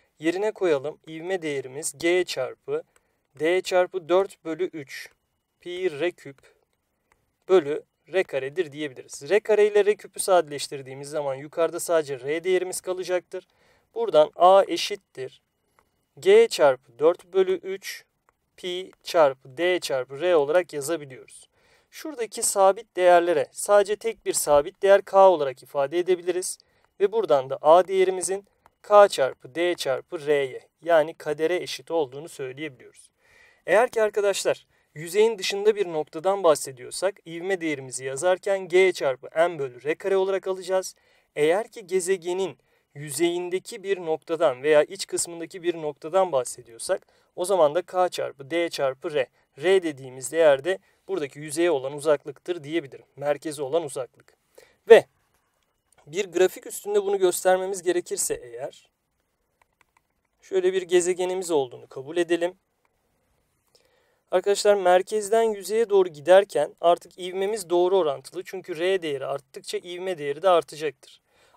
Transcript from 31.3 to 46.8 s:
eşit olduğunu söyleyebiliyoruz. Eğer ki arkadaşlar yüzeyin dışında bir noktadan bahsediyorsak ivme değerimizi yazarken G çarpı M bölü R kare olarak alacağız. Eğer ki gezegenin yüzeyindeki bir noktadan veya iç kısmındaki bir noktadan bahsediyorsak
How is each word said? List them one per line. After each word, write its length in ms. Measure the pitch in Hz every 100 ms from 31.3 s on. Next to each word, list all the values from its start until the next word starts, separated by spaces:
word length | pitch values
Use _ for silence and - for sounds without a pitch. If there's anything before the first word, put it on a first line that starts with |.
| 151 160 180
eşit 340 | 139 - -
olduğunu 380 | 165 135 135 160
söyleyebiliyoruz. 800 | - 131 131 156 127 104 _ _ _ _ _ _ _ -
Eğer 220 | 190 247
ki 140 | 226
arkadaşlar 640 | 214 208 202 190 180 135 _ _ _
yüzeyin 440 | 147 170 190 220 214
dışında 380 | 185 196 208 208
bir 100 | 175
noktadan 580 | 156 151 165 170 202
bahsediyorsak 840 | 175 147 - 127 123 - 185 202 -
ivme 340 | 165 180 190
değerimizi 440 | 165 143 131 123
yazarken 640 | 131 135 180 180 - 196 185
G 240 | 180 190
çarpı 560 | 175 151 127 - 156 175
M 100 | 165
bölü 260 | 135 123
R 100 | 131
kare 220 | 165 196 196
olarak 300 | 190 190 190
alacağız. 480 | 190 180 190 185 - _ _ _ -
Eğer 320 | 151 185 233
ki 180 | 240 180
gezegenin 720 | 185 175 190 170 180 185 127 _ _ _
yüzeyindeki 880 | 139 147 135 170 175 175 185 - 233
bir 160 | 190 190
noktadan 640 | 165 156 - 160 165 127
veya 220 | 143 151
iç 220 | 151 196 -
kısmındaki 560 | 180 - 170 165 190
bir 120 | 170
noktadan 580 | 170 151 143 160 185 185
bahsediyorsak 720 | 139 123 - 120 113